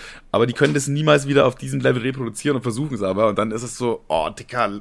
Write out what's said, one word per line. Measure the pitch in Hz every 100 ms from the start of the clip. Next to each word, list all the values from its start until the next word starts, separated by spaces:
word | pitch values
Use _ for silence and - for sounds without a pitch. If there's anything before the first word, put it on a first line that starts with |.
| - - -
aber | - 120
die |
können | 120 147
das | 147 135
niemals | 143 156 147 139
wieder | 139 127
auf | -
diesem | 131 135
Level | 131 127
reproduzieren | 117 131 135 104 147 135
und |
versuchen | 120 110 151 123
es |
aber, | 98 95 110
und | 98
dann | 110
ist | 110
es | 120 -
so, | 123 - -
oh, | 80 78
Dicker, | - - 127 110 101